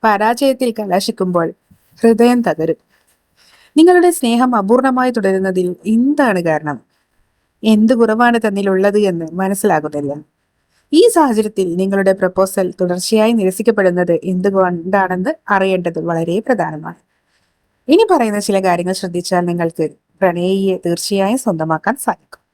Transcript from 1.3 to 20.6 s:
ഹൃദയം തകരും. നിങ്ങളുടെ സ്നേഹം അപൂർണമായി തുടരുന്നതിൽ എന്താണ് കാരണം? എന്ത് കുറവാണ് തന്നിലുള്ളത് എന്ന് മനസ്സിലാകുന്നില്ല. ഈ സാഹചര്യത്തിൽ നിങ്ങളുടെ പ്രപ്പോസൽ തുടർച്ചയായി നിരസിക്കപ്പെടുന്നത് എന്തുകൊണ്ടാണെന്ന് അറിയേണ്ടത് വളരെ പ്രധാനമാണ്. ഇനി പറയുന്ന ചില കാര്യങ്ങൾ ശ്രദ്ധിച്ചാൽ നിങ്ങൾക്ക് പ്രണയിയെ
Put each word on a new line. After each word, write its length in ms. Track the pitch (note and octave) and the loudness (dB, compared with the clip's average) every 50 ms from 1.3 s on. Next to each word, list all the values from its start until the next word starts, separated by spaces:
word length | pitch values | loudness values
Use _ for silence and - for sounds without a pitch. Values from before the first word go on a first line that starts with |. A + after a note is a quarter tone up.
| F3+ F3 E3 E3 F3+ _ _ _ _ _ _ _ _ _ | 0 -2 -2 -2 -6 _ _ _ _ _ _ _ _ _
ഹൃദയം 380 | - A3+ A#3 A3 A#3 A#3+ B3 B3 A#3 F#3+ | 2 2 4 4 4 2 4 2 0 -2
തകരും. 300 | D#3 D#3 D#3+ E3 E3 _ _ _ _ _ _ _ _ _ _ _ _ _ _ _ _ _ _ _ _ D4 | -2 -2 -2 -4 -4 _ _ _ _ _ _ _ _ _ _ _ _ _ _ _ _ _ _ _ _ 4
നിങ്ങളുടെ 320 | D#4+ F4 F4+ F4+ E4+ F4+ E4+ - | 6 6 6 6 4 4 2 0
സ്നേഹം 340 | - A#3 A#3 A#3+ B3+ B3+ B3 A3 | -2 0 0 2 0 0 0 -2
അപൂർണമായി 540 | G3 F#3+ A3+ B3 C4 C4+ B3+ B3+ B3+ B3+ B3 | 2 2 2 2 4 2 0 0 0 0 -2
തുടരുന്നതിൽ 520 | A#3 G3 G3 F#3+ F#3+ F#3+ F#3+ F#3 F#3 F3+ F3+ F3+ - - F#3+ A3 | 0 0 0 0 0 0 -2 -2 -2 -2 -4 -4 -6 -4 -2 0
എന്താണ് 480 | A3+ A#3+ C4+ D4 D4 C#4+ B3 G3+ F#3 E3+ E3 | 2 2 0 2 2 2 2 2 0 0 0
കാരണം? 300 | D#3 D3+ D3+ D3+ C#3+ A#2 _ _ _ _ _ _ _ _ _ _ _ _ _ _ _ _ - G#3+ A3 | -2 -2 -2 -4 -8 -8 _ _ _ _ _ _ _ _ _ _ _ _ _ _ _ _ 0 2 2
എന്ത് 200 | G#3+ G#3+ A3 C4 A#3 | 4 4 2 4 4
കുറവാണ് 380 | A#3 A3 A3 A3 A#3+ A#3+ A#3+ A#3 A3+ | 2 2 2 2 2 2 2 2 0
തന്നിലുള്ളത് 560 | A3 G3 G3 G3+ G3+ F#3+ F#3 F#3+ G3+ G3+ G#3 G#3 G3 | -2 -2 0 -2 0 0 2 2 2 2 2 0 0
എന്ന് 160 | F3+ E3 E3 D#3+ E3 F3+ | -2 -2 -6 -8 -6 -4
മനസ്സിലാകുന്നില്ല. 760 | F#3+ F#3+ G3+ F#3+ - G#3+ F3 D#3 D3+ D3+ D3 D3 D3 C#3 C#3+ D3 D3+ _ _ _ _ _ _ _ _ _ _ _ _ _ - D4+ | -4 -4 -4 -2 0 0 0 0 -2 -4 -8 -6 -6 -6 -8 -8 -12 _ _ _ _ _ _ _ _ _ _ _ _ _ 2 4
ഈ 20 | G4+ A#4+ - | 4 4 4
സാഹചര്യത്തിൽ 520 | F4 D#4 C4+ A3+ G#3 A3 G#3 G#3 - F#3+ F3+ E3+ F3 | 2 2 2 2 -2 -2 -4 -2 -4 -4 -2 -2 -2
നിങ്ങളുടെ 320 | F#3+ G3 G3 G3 G3 F#3+ F#3+ F#3+ | -2 -2 0 0 2 0 0 0
പ്രപ്പോസൽ 480 | F#3 F3+ F3+ - F#3+ F#3+ - - F#3+ F3+ F3+ _ | 0 -2 0 0 -2 0 0 -4 -4 -4 -4 _
തുടർച്ചയായി 520 | F#3 F3+ F3 F3+ F3+ - - A3 G#3+ A3 A#3+ A3+ | -4 -4 -2 -4 -4 -2 0 2 2 2 2 2
നിരസിക്കപ്പെടുന്നത് 760 | G3 F#3 F#3 - A3 A#3 A3 G#3 G3 F#3 F3 F3+ F3 F3 E3+ D#3+ - F3+ F#3 | 0 -2 -2 -2 -2 -2 0 2 2 2 2 0 0 0 0 -2 -2 -2 -4
എന്തുകൊണ്ടാണെന്ന് 1000 | F3+ F#3 G3+ G3 F#3+ F#3+ F3+ F3+ E3+ E3 F3+ F#3+ G3+ F#3+ F#3 F#3 F3+ F#3 A#3+ D#4+ - _ - G#3 | -2 -2 0 2 2 0 0 0 -4 -6 -2 -2 0 0 0 -2 -4 -4 -4 -6 -8 _ -2 -2
അറിയേണ്ടത് 440 | G3 F#3+ F#3+ F#3+ F#3 F3 F3 E3+ E3 D#3+ E3+ | 0 0 0 0 0 -2 -4 -6 -6 -4 -4
വളരെ 260 | E3+ E3 E3 E3 E3+ G3+ A3+ - | -2 -2 -2 -2 -4 -4 -2 -2
പ്രധാനമാണ്. 520 | B3+ G#3 E3+ D#3+ D#3 D3+ D#3 E3 F3 _ _ _ _ _ _ _ _ _ _ _ _ _ _ _ _ _ _ - C#4 | -2 -2 -2 -6 -6 -10 -12 -14 -16 _ _ _ _ _ _ _ _ _ _ _ _ _ _ _ _ _ _ 2 4
ഇനി 120 | F#4 A4+ G#4+ | 4 4 4
പറയുന്ന 300 | F#4 D#4 A#3+ A3 G#3 G#3 G3+ - | 2 2 2 0 -2 -4 -4 -2
ചില 120 | G3+ F#3+ F#3+ F#3 | -2 0 2 2
കാര്യങ്ങൾ 300 | F3 F3 F3 F3+ F#3+ F#3+ | 0 0 0 -4 -4 -4
ശ്രദ്ധിച്ചാൽ 420 | - F#3 F3 F3 F3 - F#3+ F3+ F3 F3 | -6 -6 -6 -6 -6 -2 -2 -2 0 0
നിങ്ങൾക്ക് 380 | F3 F3 E3+ E3 D#3+ - D#3+ D3+ D3 _ _ _ _ _ | -2 -2 -2 -4 -2 -4 -6 -6 -6 _ _ _ _ _
പ്രണയിയെ 540 | G3 F#3 E3+ E3+ F3 F#3 F#3+ G3 | 0 0 0 0 -2 -2 0 0